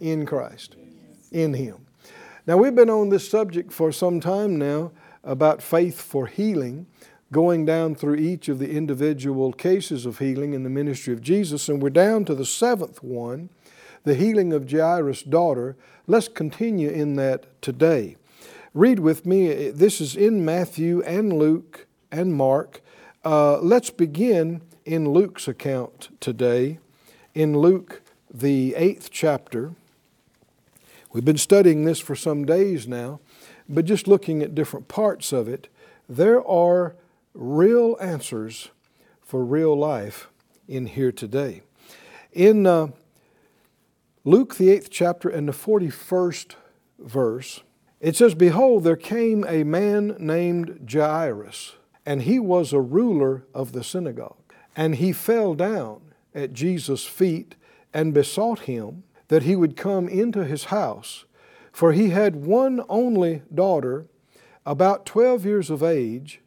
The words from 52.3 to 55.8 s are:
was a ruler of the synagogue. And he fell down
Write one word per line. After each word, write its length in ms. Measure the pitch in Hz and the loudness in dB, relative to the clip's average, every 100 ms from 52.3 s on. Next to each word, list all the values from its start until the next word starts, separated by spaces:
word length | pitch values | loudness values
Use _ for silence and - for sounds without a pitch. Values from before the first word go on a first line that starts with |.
| 254 | 0
was 340 | 208 180 156 | 2 0 2
a 80 | 143 | 0
ruler 640 | 123 160 247 165 135 131 131 | 0 0 2 2 0 -2 -8
of 180 | 139 127 | -10 -8
the 100 | 123 | -8
synagogue. 540 | 117 185 165 117 - - _ _ _ - | -8 -8 -8 -10 -14 -20 _ _ _ -4
And 200 | 160 139 | -2 0
he 160 | 180 | -2
fell 420 | 165 - 233 208 | 0 0 0 0
down 460 | 151 185 214 | -2 -2 -4